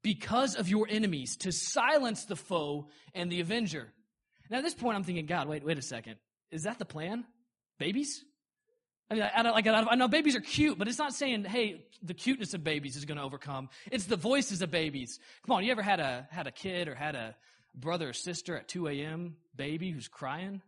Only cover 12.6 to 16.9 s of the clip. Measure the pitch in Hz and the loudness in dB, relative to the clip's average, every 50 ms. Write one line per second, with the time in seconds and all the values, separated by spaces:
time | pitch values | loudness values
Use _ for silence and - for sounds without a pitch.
12.6 | 147 160 151 147 143 139 127 147 143 147 151 147 143 135 135 135 - 143 139 135 | 0 0 0 0 -2 -4 -8 -8 -6 -6 -6 -4 -4 -6 -6 -8 -8 -6 -6 -6
13.6 | 135 - - - - 202 254 240 185 185 226 180 147 226 262 285 - - 202 170 | -8 -10 -14 -18 -8 -4 -2 -2 0 0 0 0 4 4 4 4 4 2 -2 -2
14.6 | 185 165 156 170 160 156 139 135 123 117 - - - - - - _ - 262 180 | -2 0 0 0 0 0 -2 -4 -6 -8 -10 -16 -16 -20 -20 -14 _ 0 2 2
15.6 | 196 240 254 220 196 208 196 170 151 135 123 123 135 - 156 180 156 135 - - | 4 2 2 2 2 2 2 2 2 0 -2 -4 -8 -10 -10 -8 -8 -8 -10 -8
16.6 | - 190 180 180 175 156 | -6 -4 -2 -2 -4 -4